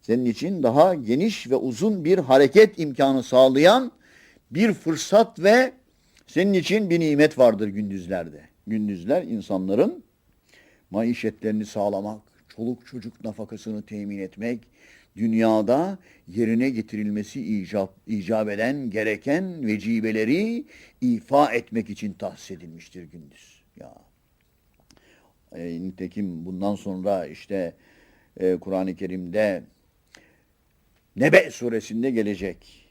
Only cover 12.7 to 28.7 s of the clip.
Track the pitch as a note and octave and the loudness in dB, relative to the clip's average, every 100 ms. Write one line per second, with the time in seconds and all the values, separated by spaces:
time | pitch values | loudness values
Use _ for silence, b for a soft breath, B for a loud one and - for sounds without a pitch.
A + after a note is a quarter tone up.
12.7 | A#2+ - B2+ A2 - A2+ G#2 G#2 G#2+ - | -8 -12 -16 -16 -12 -12 -12 -14 -12 -10
13.7 | G#2+ G#2 G#2+ G2+ G2+ F#2 - A2+ A#2+ _ | -12 -10 -12 -10 -10 -10 -8 -8 -8 _
14.7 | b b b b - A2+ A2 A2+ A2 G#2 | b b b b -4 0 2 4 4 4
15.7 | C3 F#3 F#3+ b b - F#2 A2+ A2+ C3 | 2 0 -6 b b -12 -2 0 2 0
16.7 | A#2 A2 G#2+ G#2 G#2 G#2 C#3 G2+ G#2+ F2+ | -2 -6 -6 -4 -4 -6 -10 -6 -6 -4
17.7 | G#2+ F#2+ _ - G#2+ F#2 A2 G#2+ G2+ A2+ | -4 -4 _ -8 -6 -2 -2 -2 -2 -2
18.7 | C#3+ B2+ G2+ A2 G#2 - D3+ F#3+ E3+ A#2+ | -2 -6 -4 -2 -2 -2 -2 -2 -6 -4
19.7 | G#2+ G2 A2+ A2 A2 A2 D#3 A3 A#3 D4 | -2 -2 -2 0 0 0 0 0 -4 -10
20.7 | B B B B2+ A#2 - C#3 D3 A#2 - | B B B -2 -2 2 2 4 0 -4
21.7 | A2+ G2+ G2+ G#2+ - F#2+ D#2+ - F2+ E2+ | -6 -6 -8 -8 -8 -10 -12 -16 -16 -16
22.7 | E2 - F#2 E2 E2+ C#2+ _ - _ _ | -20 -20 -20 -20 -20 -20 _ -20 _ _
23.7 | - B1+ - _ _ _ _ _ _ _ | -20 -20 -20 _ _ _ _ _ _ _
24.7 | _ _ b b b b b _ - E2+ | _ _ b b b b b _ -12 -10
25.7 | E2+ F#2 F#2 F#2 - G2 E2 E2+ F#2 G2+ | -8 -10 -10 -10 -6 -6 -8 -10 -6 -4
26.7 | G2+ G2+ F#2 F#2 G2 D2+ D#2 - G2 E2+ | -4 -8 -6 -2 -2 -4 -14 -8 -6 -6
27.7 | - b b b b b - F#2 F2+ - | -10 b b b b b -4 -2 0 -2